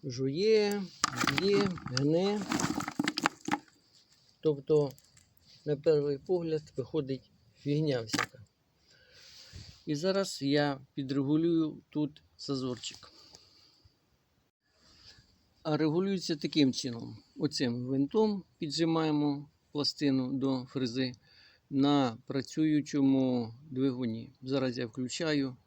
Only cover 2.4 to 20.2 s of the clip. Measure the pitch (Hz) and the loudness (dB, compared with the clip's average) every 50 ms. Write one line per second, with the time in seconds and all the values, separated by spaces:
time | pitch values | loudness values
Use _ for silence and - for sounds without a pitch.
2.4 | 190 - - - - - - - - - - - - - - - - - - - | -2 -2 -2 -2 -2 -2 -2 -4 -6 -8 -4 -4 -4 -4 -2 -2 -4 -4 -4 -4
3.4 | - - - - - - _ _ _ _ _ - - _ _ _ _ _ _ _ | -4 -4 -4 -4 -4 -14 _ _ _ _ _ -20 -20 _ _ _ _ _ _ _
4.4 | - 156 151 139 143 - 160 151 147 135 123 - _ - _ - _ _ _ _ | 0 0 0 0 0 2 4 4 4 2 -2 -10 _ -20 _ -20 _ _ _ _
5.4 | _ - - - _ 151 147 139 147 170 156 147 143 147 143 135 - - 185 180 | _ -20 -20 -12 _ -4 -4 0 2 2 4 4 2 0 -2 -4 -2 -2 0 0
6.4 | 170 160 156 156 156 - _ - 123 - - 160 143 131 135 131 - _ _ _ | 0 -2 -4 -4 -4 -8 _ -8 -8 -4 -4 -4 -2 -2 -6 -8 -8 _ _ _
7.4 | _ _ _ _ - 143 147 151 156 151 135 123 113 110 - - - - - - | _ _ _ _ -2 0 0 2 2 0 0 -2 -2 -4 -4 -4 -4 -4 -8 -20
8.4 | - _ _ _ _ _ _ _ _ _ _ _ _ _ _ - - - - - | -20 _ _ _ _ _ _ _ _ _ _ _ _ _ _ -20 -20 -20 -20 -20
9.4 | - - - - - - - - _ - 151 147 156 190 190 196 196 190 - - | -20 -20 -18 -18 -18 -18 -20 -18 _ -6 -6 -2 -2 0 0 0 -2 -2 -6 -4
10.4 | 139 139 143 147 147 143 139 131 131 _ _ - 139 131 139 139 139 135 151 156 | -2 2 2 4 2 2 -2 -4 -10 _ _ -8 -6 -2 -2 0 2 2 2 2
11.4 | 165 170 170 160 160 151 - - - _ - 151 151 143 151 - _ _ _ _ | 2 2 2 2 0 -2 -4 -10 -18 _ -4 -4 -4 -4 -6 -12 _ _ _ _
12.4 | - - 139 131 127 131 123 117 - - - - - - - - - - - - | -6 -6 -4 -4 -4 -6 -6 -8 -10 -14 -14 -14 -20 -20 -20 -20 -20 -20 -20 -20
13.4 | - _ _ _ _ _ _ _ _ - _ _ _ _ _ _ _ _ _ _ | -20 _ _ _ _ _ _ _ _ -20 _ _ _ _ _ _ _ _ _ _
14.4 | _ _ _ _ _ _ _ _ _ _ - - - - - - _ _ _ _ | _ _ _ _ _ _ _ _ _ _ -20 -20 -20 -20 -20 -20 _ _ _ _
15.4 | _ _ _ _ _ 156 151 151 156 156 147 175 190 196 196 180 - - 170 147 | _ _ _ _ _ -2 0 2 2 2 2 2 0 0 -2 -2 -2 -4 -6 -4
16.4 | - - - 160 143 131 123 - - 131 117 117 120 120 113 107 _ _ _ 285 | -4 -2 4 4 4 4 4 0 -6 -6 -8 -8 -10 -12 -14 -16 _ _ _ -4
17.4 | 190 147 - - 147 120 117 123 123 127 135 135 139 143 - 214 220 214 208 196 | -4 -4 -2 0 -2 0 0 -2 -4 -2 0 0 0 2 2 2 2 2 0 -4
18.4 | - _ _ _ 175 151 143 156 170 165 165 160 160 156 151 147 147 147 143 143 | -8 _ _ _ -8 -6 -2 0 2 2 2 2 2 2 2 2 2 2 0 -2
19.4 | 147 - _ _ _ _ _ 147 143 - - - 151 143 135 131 | -6 -14 _ _ _ _ _ -2 -2 -2 -2 0 2 2 4 4